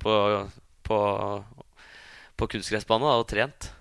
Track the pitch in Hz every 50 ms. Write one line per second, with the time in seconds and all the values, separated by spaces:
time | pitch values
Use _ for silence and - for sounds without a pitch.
0 | - 107 110 104 101 104 104 101 98 101 - - - _ _ _ - - 110 104
1 | 104 101 101 101 104 101 101 101 101 107 - - - _ _ _ - - - -
2 | - - - - - - _ - 120 110 - 110 92 - 107 107 - - 113 113
3 | 135 151 131 117 113 - 107 101 117 143 - - - - - -